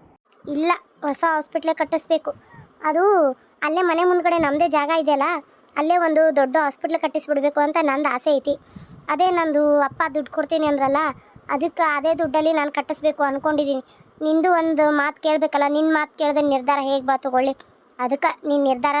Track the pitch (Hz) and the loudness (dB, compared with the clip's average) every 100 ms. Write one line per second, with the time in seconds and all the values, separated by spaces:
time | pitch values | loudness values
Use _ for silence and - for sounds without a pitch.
0 | - _ _ _ - 294 339 349 _ _ | -20 _ _ _ -8 -2 0 -2 _ _
1 | 294 269 330 311 - 320 320 320 302 320 | -8 -2 -2 -2 -4 -4 -2 -2 -2 -4
2 | - 320 - - - - - - 311 311 | -2 -2 -4 -12 -16 -20 -20 -8 -2 2
3 | 403 381 277 254 _ - 294 339 359 330 | 4 4 2 -2 _ -6 -4 0 0 2
4 | 359 359 349 339 285 302 339 294 285 330 | 2 2 2 0 0 0 2 0 0 0
5 | 294 277 302 320 - _ _ 285 311 349 | 2 0 0 -4 -8 _ _ -2 0 2
6 | 330 311 320 277 269 311 285 - 311 330 | 2 4 4 2 2 2 0 -4 -4 -2
7 | 311 302 - 285 285 294 294 330 294 269 | -2 -4 -2 0 0 0 0 0 0 0
8 | 294 247 311 269 285 - - - - - | -2 -2 0 0 0 -6 -8 -20 -20 -14
9 | - 302 370 349 320 294 294 294 277 - | -6 0 2 2 0 2 2 2 0 -2
10 | 320 302 254 311 294 320 302 277 269 294 | -4 -4 -6 -6 -2 0 0 0 0 0
11 | 302 - - - - 277 330 - 320 294 | -2 -6 -14 -18 -8 -4 -4 -2 -2 0
12 | 320 330 311 311 311 311 285 294 - 294 | -2 -2 0 0 0 0 -2 -4 -6 -4
13 | 302 294 277 269 311 302 285 262 - - | -2 0 -2 -2 -2 -2 -2 -4 -8 -20
14 | _ - 311 320 359 339 320 302 302 294 | _ -6 -2 2 2 2 2 2 2 2
15 | 294 - 311 302 302 285 285 294 320 311 | -2 -2 -2 0 0 0 0 0 0 0
16 | 302 - 294 294 294 269 254 277 269 277 | -2 -4 -2 0 0 0 0 -2 0 -2
17 | 262 269 269 254 269 269 - _ _ - | -2 -2 0 0 0 -4 -12 _ _ -6
18 | 247 285 320 - 302 285 269 247 285 | -4 -2 -2 -2 -2 0 2 0 0